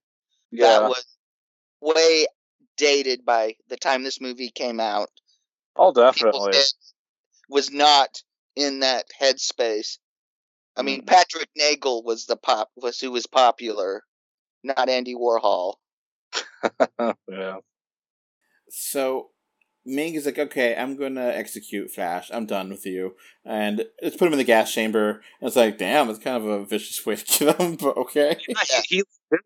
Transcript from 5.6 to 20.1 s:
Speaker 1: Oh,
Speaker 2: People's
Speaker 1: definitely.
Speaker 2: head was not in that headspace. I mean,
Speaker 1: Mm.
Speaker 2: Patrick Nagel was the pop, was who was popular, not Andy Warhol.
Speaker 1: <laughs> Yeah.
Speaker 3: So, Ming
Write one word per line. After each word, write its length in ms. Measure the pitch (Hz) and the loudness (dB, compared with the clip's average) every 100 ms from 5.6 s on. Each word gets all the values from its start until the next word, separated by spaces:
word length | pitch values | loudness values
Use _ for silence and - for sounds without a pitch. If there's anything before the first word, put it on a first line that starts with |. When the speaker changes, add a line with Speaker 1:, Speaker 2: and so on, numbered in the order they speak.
| _ - | _ 0
Speaker 1:
Oh, 160 | 185 | 2
Speaker 2:
People's 220 | 123 123 - | 6 4 4
Speaker 1:
definitely. 400 | 113 101 101 139 | 0 0 0 2
Speaker 2:
head 100 | 135 - - _ _ _ _ _ _ | 0 -4 -18 _ _ _ _ _ _
was 220 | 139 135 | -2 -2
not 520 | 143 147 143 131 - - _ _ - | 2 4 6 2 -4 -20 _ _ -4
in 240 | 143 135 | -4 -2
that 260 | 135 120 - - | -2 -2 -6 0
headspace. 800 | 135 131 - - 117 107 - - _ _ _ _ _ _ _ - | 0 0 -4 -2 -2 -2 -6 -14 _ _ _ _ _ _ _ -6
I 60 | |
mean, 200 | 135 135 | -4 -6
Speaker 1:
Mm. 40 | - | 4
Speaker 2:
Patrick 420 | 185 - 165 151 156 | 4 6 -2 -10 0
Nagel 460 | 151 147 135 117 | 0 2 0 -2
was 220 | 117 113 - | -2 -4 -2
the 100 | 113 | -2
pop, 340 | - 110 110 - | 0 0 -2 -6
was 240 | 123 - | -8 -6
who 120 | 135 | -6
was 160 | 123 110 | -6 0
popular, 760 | 135 120 - 120 104 95 101 - _ _ _ _ _ | 4 4 4 -4 -4 -4 -6 -12 _ _ _ _ _
not 260 | 131 131 127 | -6 -2 0
Andy 240 | 127 127 | 0 -2
Warhol. 600 | 120 120 113 107 92 92 - _ _ _ _ _ | -2 0 2 2 0 -2 -8 _ _ _ _ _
Speaker 1:
<laughs> 840 | - - - 123 - 131 - 117 - - | -10 -10 -6 -6 -2 -2 0 -4 -4 -12
Yeah. 280 | 95 95 95 - _ _ _ _ _ _ _ _ _ _ | -10 -10 -12 -18 _ _ _ _ _ _ _ _ _ _
Speaker 3:
So, 600 | - - 139 131 131 - _ _ _ _ _ 127 | -12 -6 -2 -2 -2 -8 _ _ _ _ _ -8
Ming 280 | 135 165 | -6 -4